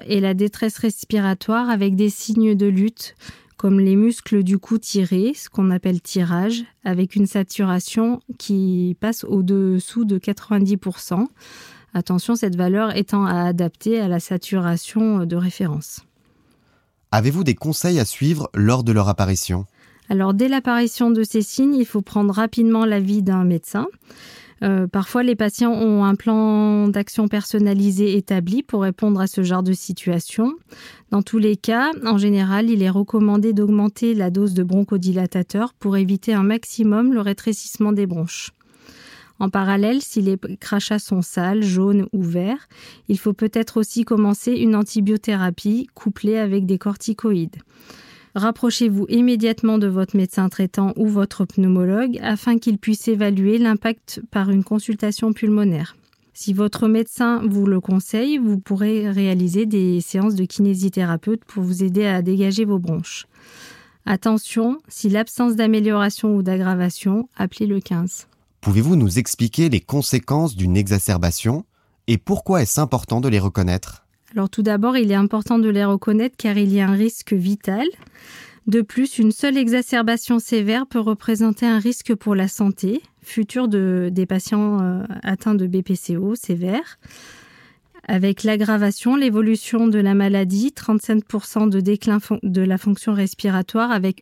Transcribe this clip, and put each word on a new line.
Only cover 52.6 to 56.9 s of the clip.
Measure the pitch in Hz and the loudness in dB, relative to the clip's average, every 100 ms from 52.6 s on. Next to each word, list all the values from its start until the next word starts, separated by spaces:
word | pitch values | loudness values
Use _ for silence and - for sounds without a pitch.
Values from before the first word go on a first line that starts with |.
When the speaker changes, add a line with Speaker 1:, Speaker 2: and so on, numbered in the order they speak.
| 233 202 | 2 -2
Speaker 1:
puisse | - 214 - | 0 -2 0
évaluer | 214 208 196 196 233 | 0 0 2 2 2
l'impact | 233 208 226 226 - - 226 | 2 2 -2 -6 -10 -16 -6
par | 208 196 | -2 2
une | 196 | 2
consultation | 185 214 - 208 214 208 220 | 2 -2 -2 -4 -4 -2 -2
pulmonaire. | 208 214 214 202 160 165 - _ _ _ | 0 0 2 2 0 -6 -12 _ _ _
Si | - - | -12 -4
votre | 190 208 - | 0 0 0
médecin | 220 | 2